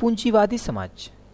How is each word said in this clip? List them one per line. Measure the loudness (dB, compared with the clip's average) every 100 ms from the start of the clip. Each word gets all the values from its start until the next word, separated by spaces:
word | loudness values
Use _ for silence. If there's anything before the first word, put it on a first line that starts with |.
पूंजीवादी | -2 0 2 4 2 0
समाज, | -4 -6 -8 -12 -20 -20 -20